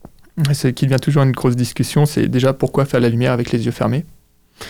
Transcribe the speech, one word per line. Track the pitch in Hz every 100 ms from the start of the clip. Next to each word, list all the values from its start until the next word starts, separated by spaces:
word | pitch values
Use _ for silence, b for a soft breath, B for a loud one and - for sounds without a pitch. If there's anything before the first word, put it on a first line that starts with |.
| - - - - 143
Ce | 143 -
qui | 127 139
devient | 131
toujours | - 143
une | 135
grosse | 120 127
discussion, | 123 123 - 117 - 147
c'est | - 113
déjà | 127 131
pourquoi | 131 127 -
faire | 139 127
la | 120
lumière | 117 127
avec | 123 120
les | 120 120
yeux |
fermés. | - 117 127 - - _ _ _ B B